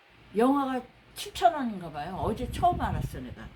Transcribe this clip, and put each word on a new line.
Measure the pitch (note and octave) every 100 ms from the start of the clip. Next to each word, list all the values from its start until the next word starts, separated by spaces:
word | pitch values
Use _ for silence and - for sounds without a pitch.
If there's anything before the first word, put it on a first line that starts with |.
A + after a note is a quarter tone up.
| _ - - G3
영화가 | B3 C#4+ C4+ C4 A#3+ - -
칠천 | - G#4 - F#4
원인가 | D#4 B3 G3 E3+
봐요. | D3 D3+ F3+
어제 | E3 A3+ B3
처음 | - F4 F4
알았어, | A3+ - - -
내가. | B2+ G#2+ A2